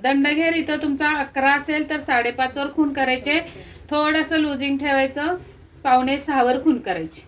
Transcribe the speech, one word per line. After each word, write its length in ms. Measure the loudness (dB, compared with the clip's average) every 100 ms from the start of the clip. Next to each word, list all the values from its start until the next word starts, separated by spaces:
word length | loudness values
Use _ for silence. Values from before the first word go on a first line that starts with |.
दंडघेर 500 | 0 2 2 2 2
इथं 240 | 0 -2 -2
तुमचा 320 | -2 0 0
अकरा 440 | 0 -2 0 2
असेल 360 | 2 0 -2 -2
तर 100 | -4
साडेपाच 580 | 0 0 0 -2 -4 -2
वर 140 | -4
खून 200 | 0 0
करायचे, 460 | 0 0 0 0 -2 -2 -10 -18 -20 -4
थोडंसं 480 | 0 2 0 0 0
लुजिंग 400 | 0 -2 -2 -2
ठेवायचं, 580 | 0 2 2 0 -4 -4 -8 -20 -20 -6
पावणे 360 | 2 4 4 0
सहा 240 | 0 2
वर 200 | 2 2
खून 160 | 2 2
करायची 420 | 0 -4 -6 -12